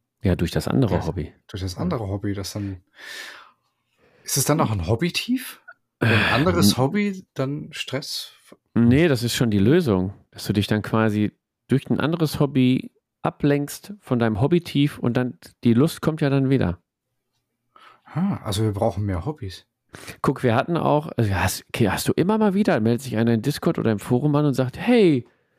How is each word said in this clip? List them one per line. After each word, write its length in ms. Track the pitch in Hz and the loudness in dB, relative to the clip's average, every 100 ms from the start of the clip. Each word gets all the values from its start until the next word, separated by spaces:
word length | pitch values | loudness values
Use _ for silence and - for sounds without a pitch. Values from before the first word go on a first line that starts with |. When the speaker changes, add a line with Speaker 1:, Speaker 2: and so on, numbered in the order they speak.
| _ _ | _ _
Speaker 1:
Ja, 140 | 98 85 | 0 0
durch 140 | 85 | 0
das 180 | - - | -2 0
andere 280 | 131 110 87 | 0 2 0
Speaker 2:
Das 100 | 82 | -2
Speaker 1:
Hobby. 260 | 85 73 - - | -6 -8 -14 -14
Speaker 2:
durch 160 | 101 | -10
das 120 | 92 - | -8 -6
Speaker 1:
Ja. 40 | |
Speaker 2:
andere 280 | 90 139 98 | -4 -4 -6
Hobby, 260 | 101 104 | -6 -6
das 180 | 101 92 | -6 -8
dann, 300 | 110 101 92 _ - - - - - - _ _ _ _ _ _ _ | -8 -8 -10 _ -20 -18 -16 -16 -20 -20 _ _ _ _ _ _ _
ist 120 | - 139 | -8 -4
es 80 | |
dann 160 | 135 156 | 0 0
auch 100 | 117 | 0
ein 160 | 104 82 | -2 -2
Hobby-Tief? 760 | 113 175 - - 262 - - - - _ - | 0 -2 -4 -2 -4 -6 -18 -20 -20 _ -2
Wenn 100 | 113 | 2
ein 100 | 107 - | 2 2
Speaker 1:
Äh, 20 | |
Speaker 2:
anderes 380 | 117 170 180 104 | 2 2 4 2
Speaker 1:
n- 60 | 123 | 2
Speaker 2:
Hobby 460 | 139 202 208 190 - | 0 0 -2 -4 -10
dann 380 | - 135 147 160 | -6 -6 -6 -10
Stress 600 | - - 131 - - - - | -12 -8 -8 -8 -10 -12 -18
ver- 140 | - - _ | -20 -20 _
Speaker 1:
Nee, 340 | 110 120 135 170 | 2 4 6 4
das 140 | 117 | 2
ist 120 | 117 | 0
schon 160 | - 120 | 0 2
die 80 | 104 | 4
Lösung, 540 | 101 175 151 92 95 - _ | 4 4 4 0 0 -8 _
dass 140 | - | -10
du 80 | - | -2
dich 140 | 104 95 | 0 0
dann 160 | 107 | -2
quasi 500 | - 110 110 104 104 - _ _ - | 0 0 2 2 -2 -4 _ _ -2
durch 200 | 131 - | -2 0
ein 120 | 117 | -2
anderes 400 | 143 165 156 - | -2 0 -2 0
Hobby 500 | 139 139 127 131 - _ _ _ | 0 2 2 2 -4 _ _ _
ablenkst 720 | - - 147 143 143 - - 208 | -6 0 0 0 -2 -10 -16 -12
von 180 | - 123 | -4 0
deinem 220 | 117 98 | 0 2
Hobby-Tief 580 | 147 175 - 139 143 - | 2 2 0 0 0 0
und 160 | 123 120 | -2 0
dann, 220 | 127 - - _ | -2 -6 -20 _
die 100 | 120 | 2
Lust 280 | 117 156 - | 4 2 0
kommt 180 | - 156 | -4 0
ja 100 | 143 | 0
dann 200 | 139 131 | 2 2
wieder. 280 | 131 92 87 _ _ _ _ _ _ _ _ _ - - _ | 2 0 -4 _ _ _ _ _ _ _ _ _ -20 -20 _
Speaker 2:
Ah, 320 | - 151 196 135 | -10 -4 -2 -2
also 200 | - 101 | -4 -2
wir 80 | 110 | -2
brauchen 320 | 98 113 104 | 0 -2 -2
mehr 200 | 101 90 | -4 -4
Hobbys. 420 | 143 151 95 - _ _ _ - - - | -4 -8 -10 -14 _ _ _ -20 -20 -6
Speaker 1:
Guck, 200 | - 131 | -2 0
wir 120 | 123 | 2
hatten 220 | 113 139 170 | 2 0 0
auch, 340 | 135 147 156 - | 2 0 0 -2
also 160 | 104 | 0
hast, 300 | 92 95 - - | 2 0 -2 -6
okay, 220 | - 104 | 0 0
hast 180 | 87 - | 0 -2
du 40 | |
immer 260 | - 175 214 | 0 2 2
mal 160 | 214 | 2
wieder, 240 | 190 214 147 | 2 2 2
meldet 220 | 110 120 | 2 0
sich 140 | 131 107 | -2 0
einer 180 | 117 | 2
in 80 | 113 | 2
Discord 360 | 131 - 170 165 | 0 -2 -2 0
oder 140 | 113 | 0
im 60 | 104 | 0
Forum 360 | - 123 151 147 | 0 0 2 2
an 100 | 147 | 2
und 80 | |
sagt, 240 | 131 127 - | 0 -2 -2
hey, 480 | 196 247 180 135 - _ _ | 2 4 6 4 -2 _ _